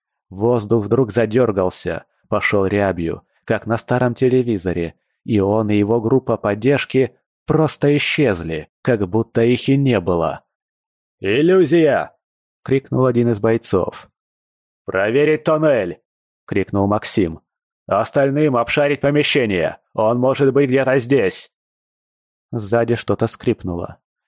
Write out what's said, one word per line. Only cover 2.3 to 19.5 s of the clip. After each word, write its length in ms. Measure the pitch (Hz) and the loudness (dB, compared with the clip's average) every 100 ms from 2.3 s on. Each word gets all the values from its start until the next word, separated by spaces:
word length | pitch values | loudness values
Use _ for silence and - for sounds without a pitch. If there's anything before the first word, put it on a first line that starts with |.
| 104 - 101 95 | -4 0 0 0
рябью, 580 | 101 98 85 82 85 - _ | 0 0 -2 -6 -6 -14 _
как 240 | - 110 107 | -6 -4 -2
на 100 | 113 | -6
старом 380 | - 123 123 113 | -2 -2 0 0
телевизоре, 800 | 131 127 120 101 90 85 82 - _ _ - | 2 2 0 -4 -4 -4 -6 -10 _ _ -2
и 140 | 107 | 0
он 300 | 98 110 104 | 2 0 0
и 60 | 104 | 0
его 240 | 101 117 | 2 0
группа 360 | 110 131 127 110 | 2 0 0 -2
поддержки 800 | 104 104 123 143 - 131 123 - _ _ - | -2 0 0 0 0 0 -2 -4 _ _ -2
просто 500 | 156 156 - 143 147 | 0 0 0 0 2
исчезли, 720 | - - 131 87 80 78 - _ | 0 0 0 0 -4 -8 -10 _
как 260 | - 113 92 | -2 -2 0
будто 360 | 110 113 120 | -2 -2 0
их 240 | 117 123 - | 2 2 2
и 80 | 139 | 2
не 240 | 135 107 | 2 0
было. 460 | 90 85 80 - _ _ _ _ _ _ _ _ | 0 0 -2 -4 _ _ _ _ _ _ _ _
"Иллюзия!" — 960 | 95 120 165 190 151 170 151 104 - _ _ _ _ _ | -2 2 4 4 4 4 4 2 -2 _ _ _ _ _
крикнул 420 | - 135 - 131 127 | -4 -2 0 0 2
один 240 | 120 117 | 2 2
из 100 | 104 | 0
бойцов. 720 | 113 113 - 92 - - - _ _ _ _ _ _ _ - | 0 0 0 -2 -2 -8 -20 _ _ _ _ _ _ _ -6
"Проверить 580 | 95 104 131 151 151 | -2 0 2 2 0
тоннель!" — 580 | 165 156 156 123 92 78 _ _ _ _ - | 0 0 2 2 0 -8 _ _ _ _ -6
крикнул 420 | 101 92 101 101 | -4 -2 -2 0
Максим. 540 | 104 - - 90 80 _ _ _ _ - | -2 -2 -2 -2 -4 _ _ _ _ -4
"Остальным 680 | 98 110 143 139 143 151 123 | -2 0 0 0 2 2 0
обшарить 460 | 117 - 143 143 | 0 0 0 0
помещение! 800 | 139 147 147 143 113 | 0 0 0 0 0